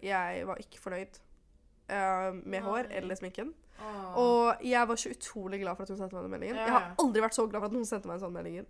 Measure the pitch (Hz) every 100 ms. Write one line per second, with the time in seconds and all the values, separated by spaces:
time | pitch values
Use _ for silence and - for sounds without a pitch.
0 | 190 190 175 180 185 180 220 - - 185
1 | 190 - - - _ _ _ _ - 202
2 | 190 185 190 185 190 190 196 220 233 202
3 | 180 190 185 185 254 330 - - 214 208
4 | 185 185 240 240 233 - 247 240 233 233
5 | - 247 - 220 190 196 190 185 190 190
6 | 190 190 180 190 196 220 226 247 180 180
7 | 294 220 220 - 220 208 202 240 226 214
8 | 190 175 190 175 170 170 214